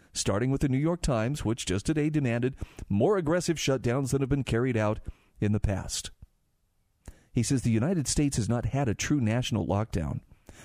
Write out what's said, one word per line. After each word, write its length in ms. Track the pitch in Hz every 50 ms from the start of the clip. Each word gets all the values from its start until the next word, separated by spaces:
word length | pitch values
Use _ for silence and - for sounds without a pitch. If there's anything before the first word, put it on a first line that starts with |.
| _ _
starting 380 | - - - - 98 101 120 131
with 120 | 135 135
the 80 | - 139
New 100 | 127 131
York 240 | 147 165 175 170 -
Times, 420 | - 139 110 110 123 147 143 -
which 220 | 104 113 131 - -
just 180 | 90 101 -
today 240 | - 160 156 147 151
demanded 460 | 151 151 139 123 113 120 120 131 139 - - - - - - -
more 260 | - 101 120 180 214
aggressive 420 | 196 170 143 165 180 165 - 170 143
shutdowns 520 | - - 135 131 - 123 117 135 139 127
than 120 | 135 139
have 80 | 139 127
been 140 | 143 139 127
carried 320 | - 120 113 123 131 120
out 240 | 110 107 104 107 - - - - - _ _ _ -
in 120 | - 101
the 80 | 107 104
past. 500 | - - 98 92 - - - - - - - - - - _ _ _ _ _ _ _ _ _ _ _ _ _ _ _ - - - _ _
He 120 | - 131 117
says 180 | - 139 131
the 80 | - 127
United 380 | 110 110 110 156 196 170 135 -
States 300 | - - 151 143 - -
has 120 | 107 -
not 160 | 117 117 -
had 240 | 113 - 135 143 117
a 60 | 98
true 260 | - - - 151 147
national 460 | 120 107 110 123 123 - 120 107 95 -
lockdown, 540 | 95 101 110 - - - 78 69 69 - - - - - _ - - -